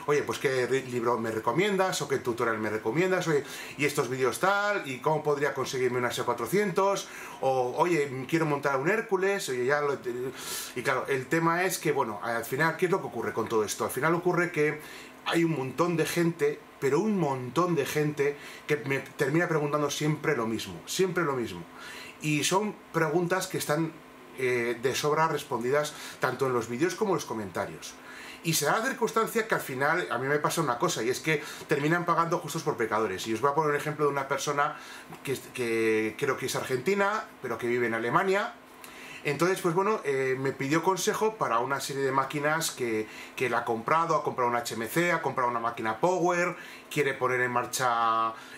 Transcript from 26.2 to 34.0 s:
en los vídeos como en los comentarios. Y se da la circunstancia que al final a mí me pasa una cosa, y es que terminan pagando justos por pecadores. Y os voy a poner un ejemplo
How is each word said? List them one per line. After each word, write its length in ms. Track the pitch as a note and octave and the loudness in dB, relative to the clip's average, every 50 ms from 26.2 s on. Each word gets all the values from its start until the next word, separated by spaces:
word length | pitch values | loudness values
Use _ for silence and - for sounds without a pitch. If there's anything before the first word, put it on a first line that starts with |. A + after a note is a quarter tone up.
| - C3 B2+ A#2+ C#3 | -2 -2 0 0 0
en 80 | C3 B2 | 2 2
los 160 | A#2+ G#2 A2 | 0 0 -2
vídeos 240 | A#2+ A#2+ D#3+ F3+ F3 | -2 0 0 0 0
como 160 | - A3+ G3 | 0 0 0
en 60 | F3 | 0
los 100 | D3 - | 0 -2
comentarios. 680 | - A#2+ A2 G#2 F#2 - A2 G2 E2 D#2+ D2 - - - - - - - - - - - - | -4 -6 -6 -6 -4 -4 -4 -4 -4 -6 -12 -14 -16 -16 -16 -18 -18 -16 -16 -16 -16 -16 -6
Y 120 | - E3 D#3 | -2 0 0
se 100 | - D3 | 2 2
da 140 | D3 F3+ A3 | 2 2 2
la 80 | A3+ | 0
circunstancia 600 | C4+ B3 - A3+ - - A3+ A3+ - - A3+ A3 | -2 0 0 -2 0 2 0 0 2 0 -2 0
que 80 | - F#3+ | 0 0
al 60 | C#3+ | -2
final 480 | - - C3+ B2+ C#3 D3 E3 F3+ E3 - | -2 -4 -2 0 2 2 2 2 0 -2
a 60 | A2+ | -2
mí 100 | A#2+ C3 | -2 0
me 120 | C3+ D3 D3 | 0 2 2
pasa 240 | D3 E3 - E3+ | 2 0 0 0
una 160 | D#3 C3+ A#2+ - | 0 0 0 2
cosa, 240 | F3 F3 - C#3 | 0 0 0 0
y 80 | A2 A#2+ | 0 0
es 100 | B2 - | -2 0
que 220 | - - D#3 D3 - - - - - - | 0 0 0 0 -2 -8 -12 -12 -2 0
terminan 380 | D#3 C#3+ C#3+ D3+ E3+ F3 E3+ | 0 2 4 2 2 2 2
pagando 320 | E3+ E3 D#3+ E3 E3 E3+ D#3 | 2 2 2 2 2 0 -2
justos 240 | - D#3 - D#3+ | -2 -4 -6 -2
por 160 | - D#3 B2 - | -2 -2 0 0
pecadores. 480 | A2+ G#2 G#2+ G#2+ A2 G2 F#2 F2 - | 0 0 2 0 0 0 -2 -4 -2
Y 80 | A2 A2 | -2 0
os 80 | G#2+ | 2
voy 80 | B2 C#3+ | 2 2
a 40 | C#3+ | 2
poner 180 | D#3+ D#3 D3 | 2 2 2
un 40 | D3 | 0
ejemplo 300 | C#3+ D3 D3+ D3+ D3 | 0 -2 -4 0 2